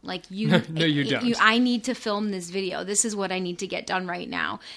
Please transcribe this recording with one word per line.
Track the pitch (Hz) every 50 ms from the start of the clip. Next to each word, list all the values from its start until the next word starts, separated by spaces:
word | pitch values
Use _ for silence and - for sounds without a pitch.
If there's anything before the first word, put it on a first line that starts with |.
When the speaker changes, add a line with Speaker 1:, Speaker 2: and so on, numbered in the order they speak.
| -
Speaker 1:
Like, | - 185 175 - -
you, | 185 196 220
Speaker 2:
<laughs> | 147 175 175 - -
No, | 160 160 165
you | 160 147 143 139
Speaker 1:
y-, | -
Speaker 2:
don't. | 135 - 233
Speaker 1:
you, | 240 233 -
I | 196 220 220 240
need | 254 247 240 233 214
to | 262 254
film | - - 220 202 208 214 208
this | 196 185 175 170
video. | 175 196 196 180 - - 185
This | 185 208 196 -
is | 226 208
what | 202 196 185 185
I | 185
need | 185 180 180 -
to | 196
get | 175 180 170 -
done | - 196 185 185
right | 180 175 175 180 -
now. | - - - - 214 214 - - -